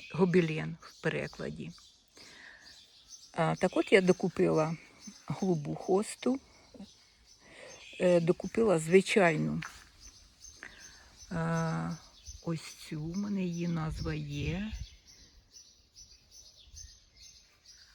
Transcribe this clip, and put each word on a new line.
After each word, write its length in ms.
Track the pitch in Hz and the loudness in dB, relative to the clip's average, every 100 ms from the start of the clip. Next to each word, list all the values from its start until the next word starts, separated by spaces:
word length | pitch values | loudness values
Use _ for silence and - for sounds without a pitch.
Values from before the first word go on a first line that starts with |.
| - | -6
гобелен 640 | 151 185 175 165 156 156 165 | 0 4 4 2 0 -6 -10
в 220 | - - | -16 -8
перекладі. 720 | 165 151 - - - 156 156 - - - _ - - - - - - - - - - - - | -4 -4 -6 -8 -10 -10 -12 -14 -20 -20 _ -20 -20 -20 -20 -20 -20 -20 -20 -20 -20 -20 -10
А, 220 | - 160 160 | -2 -2 0
так 140 | 185 | 0
от 180 | - - | 0 4
я 80 | 202 | 6
докупила 760 | 185 180 180 - 175 160 156 165 - - - - - | 6 2 0 0 2 2 0 -4 -14 -20 -20 -14 -10
голубу 480 | 151 196 165 147 | -4 -2 -2 -2
хосту, 640 | 156 - 185 220 - 247 269 - - - - 202 _ _ _ _ _ - - - - - - | -6 0 0 0 -4 -2 -2 -6 -20 -20 -20 -20 _ _ _ _ _ -20 -20 -20 -20 -16 0
е, 200 | 180 175 | 4 6
докупила 580 | 170 175 - - 220 170 | 4 0 -2 2 4 4
звичайну, 840 | 160 190 - 220 175 156 156 160 156 - - - - - - _ - - - - - - - - - | 6 6 6 6 4 4 0 -2 -6 -14 -20 -20 -20 -20 -20 _ -20 -20 -20 -18 -20 -20 -20 -20 -10
е, 640 | 165 165 165 165 165 165 165 - - - - | -4 -2 0 -2 -2 -4 -6 -12 -20 -20 -10
ось 300 | - 165 - - - | -6 -6 -8 -18 -10
цю, 140 | 156 | -8
в 140 | 156 185 | -6 -4
мене 260 | 208 196 | -2 -2
її 260 | 180 170 170 | -2 -2 -2
назва 460 | 165 160 156 160 | -2 -2 -4 -4
є. 580 | 151 147 143 151 170 220 - - - - - - - _ - - _ _ - - - _ - - - - - - - _ _ - - _ _ - - - | -4 -6 -4 -4 -4 -4 -8 -10 -16 -20 -20 -20 -20 _ -20 -20 _ _ -20 -20 -20 _ -20 -20 -20 -20 -20 -20 -20 _ _ -20 -20 _ _ -20 -20 -20